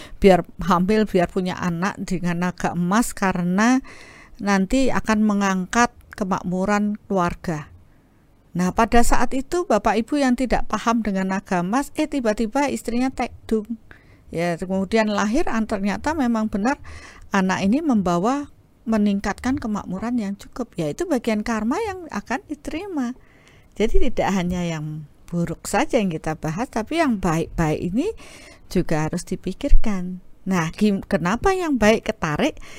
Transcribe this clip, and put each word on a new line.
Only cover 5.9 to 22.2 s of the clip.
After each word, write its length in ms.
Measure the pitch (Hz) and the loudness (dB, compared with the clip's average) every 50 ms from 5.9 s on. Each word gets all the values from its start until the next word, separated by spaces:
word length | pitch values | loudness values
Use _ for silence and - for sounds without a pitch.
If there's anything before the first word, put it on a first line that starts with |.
| - - - - - | -2 -10 -20 -20 -8
kemakmuran 840 | - 220 185 185 - - 180 175 185 190 196 208 208 208 208 208 - - - | -8 -4 -4 -4 -4 -2 -4 -2 -2 0 0 0 0 0 -2 -4 -6 -6 -4
keluarga. 640 | 202 190 175 175 170 - - - 165 151 143 - - - - - - - _ _ _ _ _ _ _ _ _ _ _ | -2 0 0 0 -2 -4 -6 -6 -6 -6 -8 -12 -20 -20 -20 -20 -20 -20 _ _ _ _ _ _ _ _ _ _ _
Nah, 160 | 170 180 185 | -2 -2 0
pada 320 | 175 - 226 226 - 240 226 | 2 0 0 4 6 6 8
saat 320 | - - 214 233 - - | 8 6 6 4 2 0
itu 320 | 269 269 - - 349 359 | -4 -4 -2 -2 -4 0
bapak 320 | - 233 208 - 233 196 214 | 2 0 2 2 2 0 0
ibu 160 | 226 - - | -2 0 0
yang 240 | 294 277 254 247 - | 0 2 2 2 0
tidak 320 | 262 226 - - - - | 0 -2 0 0 0 -2
paham 320 | - 208 - 240 233 240 214 | -2 -2 0 0 0 0 0
dengan 300 | 220 196 190 190 190 190 | -2 -2 -2 -2 -2 -4
naga 240 | 190 - - 202 180 | -6 -4 -2 -2 -2
emas, 320 | 175 180 208 262 285 - - - | 0 0 0 -2 -2 -2 -2 -4
eh, 80 | 311 | -4
tiba-tiba 640 | 302 - 285 240 220 208 - 233 214 - 269 285 269 | -2 -2 -2 0 0 0 0 -2 -2 0 0 0 0
istrinya 400 | - 226 - - 226 240 254 269 | -2 -4 -6 -4 -2 -2 -2 -2
tekdung. 560 | - - - - - - - - 226 220 208 214 233 220 - - - - _ - - - - - | -2 -4 -8 -8 -8 -16 -6 -2 -2 -2 -2 -4 -10 -12 -12 -20 -20 -20 _ -20 -20 -20 -20 -10
Ya, 240 | - 160 170 175 170 | -6 -4 -2 -2 -2
kemudian 560 | 160 190 180 190 190 190 185 - 226 220 214 | -4 -6 -4 -4 -4 -2 0 2 2 2 2
lahir, 400 | 208 202 196 208 214 285 370 - | 0 0 0 0 2 0 0 0
an-, 160 | - 226 220 | 0 -2 -2
ternyata 480 | 214 233 196 196 208 185 202 - 285 311 | -2 -4 -4 -2 -4 -4 -2 -4 -4 -2
memang 320 | 339 269 240 233 220 220 | 0 0 0 0 0 -2
benar 320 | 214 - 190 196 247 285 - - - - - - - - - - - - | -2 -2 -2 -2 -2 -2 -4 -8 -18 -18 -18 -20 -20 -20 -20 -16 -4 -2
anak 320 | 202 190 185 185 - 180 | 0 0 0 0 0 0
ini 160 | 196 220 285 349 | 2 0 2 2
membawa 640 | 311 247 214 185 180 175 175 180 226 269 285 285 - - - - _ _ _ _ | 2 2 2 2 2 0 0 0 0 -2 -2 -4 -8 -14 -20 -20 _ _ _ _
meningkatkan 720 | - 220 214 208 208 202 196 - 214 190 - - 240 262 294 | -2 0 0 2 2 0 0 -2 -4 -6 -4 -4 -4 -4 -2
kemakmuran 560 | - 226 214 196 - - 180 185 202 233 247 247 208 | -4 -6 -6 -6 -6 -8 -8 -8 -6 -4 -4 -4 -4
yang 120 | 196 202 - | -4 -8 -10
cukup. 320 | - - - - 240 - - - | -12 -20 -10 -10 -10 -10 -6 -6
Ya, 80 | 165 | -6
itu 160 | 147 147 - 349 | -6 -4 -6 -2
bagian 400 | 381 311 240 - - 220 214 208 | -2 -2 -2 0 -2 -2 -2 -2
karma 400 | - 233 214 214 226 277 381 466 | -4 -4 -2 -2 -2 -2 -2 -4
yang 240 | 427 381 370 349 311 - | -6 -8 -10 -12 -10 -10
akan 320 | 202 | -10